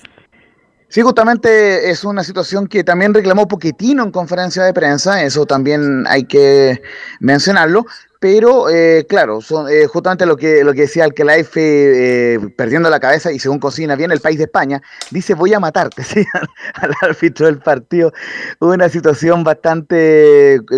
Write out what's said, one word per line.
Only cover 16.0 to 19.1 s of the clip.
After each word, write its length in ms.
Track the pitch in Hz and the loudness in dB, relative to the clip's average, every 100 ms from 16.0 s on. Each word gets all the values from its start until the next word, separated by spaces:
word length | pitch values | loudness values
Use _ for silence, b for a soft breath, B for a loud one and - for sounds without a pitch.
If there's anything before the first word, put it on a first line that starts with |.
<laughs> 0 | |
¿sí? 220 | 127 214 196 | -6 -2 -2
al, 120 | 180 151 - B | -4 -10 -14 B
al 200 | - 143 147 | -10 -8 -4
árbitro 460 | 180 156 165 - 160 | -4 0 -2 0 0
del 140 | 143 | 0
partido. 520 | 160 131 - 175 165 - B B B B | -2 -2 -2 -2 -2 -2 B B B B
Una 320 | 170 180 175 | 0 2 0
situación 520 | 170 160 | 0 0